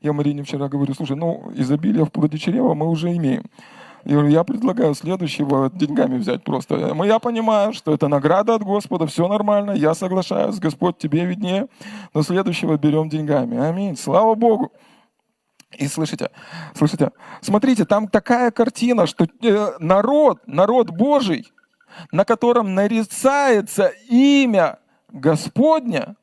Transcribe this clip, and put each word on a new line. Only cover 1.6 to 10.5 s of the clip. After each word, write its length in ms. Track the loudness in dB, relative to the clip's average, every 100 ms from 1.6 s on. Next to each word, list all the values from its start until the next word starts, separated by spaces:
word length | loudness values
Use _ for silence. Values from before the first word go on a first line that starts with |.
| -2 0 0 2 0
в 60 |
плоде 260 | 0 -2 -2
чрева 360 | -2 0 0
мы 160 | 0 -2
уже 260 | -2 -2 -2
имеем». 300 | -2 -2 -6 -20 -20 -20 -20 -16
Я 100 | 0
говорю: 160 | 2 4
«Я 140 | 4
предлагаю 520 | 2 -2 -2 0 0 0
следующего 760 | -4 -4 -4 -4 0 0 0
деньгами 480 | -2 -2 0 0 -2
взять 260 | -4 -4
просто». 500 | -4 -6 -2 -2 -2 -2
Мы, 120 | 0
я 120 | 0
понимаю, 540 | 0 -2 0 2 0
что 200 | -2 -4
это 140 | -2 0
награда 480 | 0 2 2 2 0
от 80 |
Господа, 420 | 0 -4 -2 -4 -2
все 220 | -2 0
нормально, 440 | 0 2 0 0
я 220 | 0 0
соглашаюсь, 680 | 0 -2 -2 -2 -2 -2